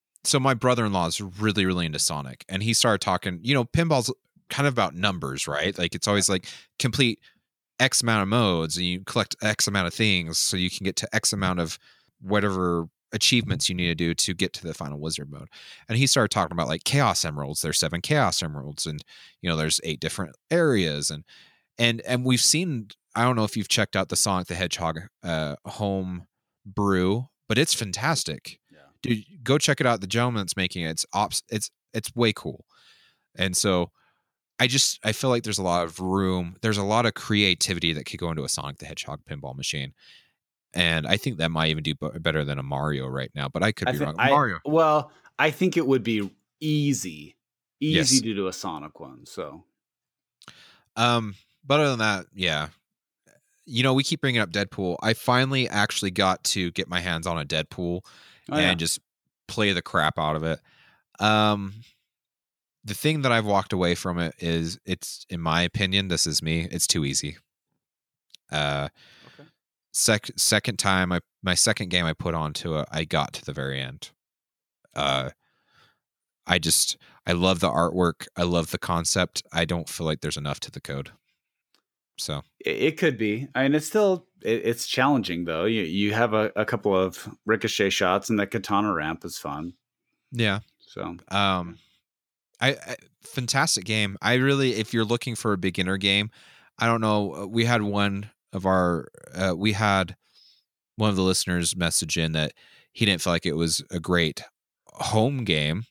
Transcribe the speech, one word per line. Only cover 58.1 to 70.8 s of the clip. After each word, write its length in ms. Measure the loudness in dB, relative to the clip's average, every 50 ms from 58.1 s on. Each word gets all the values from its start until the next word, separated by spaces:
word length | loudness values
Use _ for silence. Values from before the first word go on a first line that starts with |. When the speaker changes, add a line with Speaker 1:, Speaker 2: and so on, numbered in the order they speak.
| -20 -20 -20 -20 -20 _ _ -4
Speaker 2:
Oh, 40 | -2
Speaker 1:
and 80 | 0 2
Speaker 2:
yeah. 100 | 2 2
Speaker 1:
just 240 | 0 0 -2 -4 -4 _ _ _ _ _ _ _ _ _
play 240 | -8 -2 0 2 2 2
the 80 | 0
crap 360 | -2 0 0 2 2 2 2 0
out 160 | 0 0 0
of 80 | -2 -2
it. 160 | -2 -4 -4 _ _ _ _ _ _ _ _ _ _ _ 0
Um, 540 | 2 4 4 4 4 2 2 0 -4 -8 -10 -14 -18 -20 _ _ _ _ _ _ _ _ _ _ _ _ _ _ _ _ _ _ -12
the 100 | -10 -6
thing 280 | -2 0 0 2 2 2
that 80 | 2
I've 140 | 4 4 4
walked 280 | 4 2 2 2 0 0
away 220 | 0 2 2 2
from 220 | 0 -2 -2 -2 -2
it 140 | -2 -4 -4 -4
is 400 | -2 0 0 0 0 -2 -6 -8 _
it's, 400 | -6 -6 -6 -8 -10 -12 -14 -12 -10
in 120 | -8 -4
my 200 | -2 0 0 2 0
opinion, 440 | 0 0 -2 0 0 0 0 0
this 180 | 0 0 0 0
is 140 | 0 0 -2
me, 260 | -2 0 -2 -2 -2 -4
it's 160 | -4 -2 0
too 160 | 0 0 0 0
easy. 320 | -2 -2 -4 -4 -6 -8 -12 _ _ _ _ _ _ _ _ _ _ _ _ _ _ _ _ _ _ -20 -20 _ -6
Uh, 380 | -4 -2 -2 0 -2 -2 -4 -6 -10 _ -20 -20 -20 -20 -20 -20 -20 -20
Speaker 2:
Okay. 100 | -20 -20 _ _ _ _ _ _ _ _
Speaker 1:
sec-, 400 | -2 0 2 4 2 2 0 -4 -4
second 420 | 0 2 2 2 2 2 0 -2
time, 320 | 0